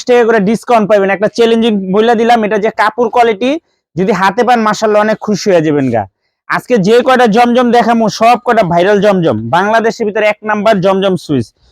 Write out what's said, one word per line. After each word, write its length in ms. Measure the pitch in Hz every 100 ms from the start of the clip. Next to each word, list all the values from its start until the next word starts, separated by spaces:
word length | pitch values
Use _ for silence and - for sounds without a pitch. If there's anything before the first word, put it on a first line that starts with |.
টাকা 180 | - 240
করে 140 | 220 220
ডিসকাউন্ট 460 | 190 226 - 233 196
পাবেন। 200 | 208 196
একটা 180 | 185 202
চ্যালেঞ্জিং 460 | - 233 226 233 208 190
বইলা 240 | 196 226
দিলাম, 240 | 226 226 240
এটা 140 | 208 214
যে 120 | 214
কাপড় 400 | - 214 226 226
কোয়ালিটি, 420 | 247 233 196 247 311 - _ _
যদি 160 | 151 190
হাতে 300 | 175 190 196
পান, 160 | 233 240
মাশাআল্লাহ, 420 | 220 208 220 208
অনেক 160 | 214 220
খুশি 300 | - 202 214
হয়ে 160 | 175
যাবেন 220 | 156 147 135
গা। 120 | 113 98 _ _ _ -
আজকে 260 | 165 - 247
যে 180 | 180 233
কয়টা 260 | 254 254 240
জমজম 400 | 208 240 240 240
দেখামু, 340 | 240 220 233 220
সব 280 | - 226 240
কয়টা 180 | - 220
ভাইরাল 340 | 180 170 180 208
জমজম। 360 | 208 190 160 110 113
বাংলাদেশের 560 | 165 202 226 220 -
ভিতরে 200 | 214 208 208
এক 120 | 208
নাম্বার 380 | 214 214 208 202
জমজম 340 | 185 190 196
সুইচ, 320 | 180 - 139 113 _ _